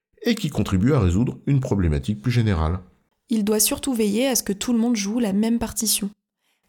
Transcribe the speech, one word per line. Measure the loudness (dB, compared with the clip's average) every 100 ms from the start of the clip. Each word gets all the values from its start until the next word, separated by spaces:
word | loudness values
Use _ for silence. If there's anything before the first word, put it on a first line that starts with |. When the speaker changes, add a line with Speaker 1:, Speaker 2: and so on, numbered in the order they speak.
| _ _
Speaker 1:
et | -2 0
qui | -2
contribuent | -2 0 2 4
à | 4
résoudre | 4 2 0 -2 0
une | 0
problématique | 2 0 2 0 -2 -4
plus | 0
générale. | 2 2 2 0 -2 -8 _ _ _ -4
Speaker 2:
Il | -2
doit | 0 0
surtout | 0 -2 -2
veiller | 0 0 2 0
à | 0
ce |
que | -2
tout | -4 -2
le | 0
monde | 0
joue | 0 -2 -2
la | 0
même | 0 0 0
partition. | -2 -4 -2 -2 -4 -10 _ _ _ _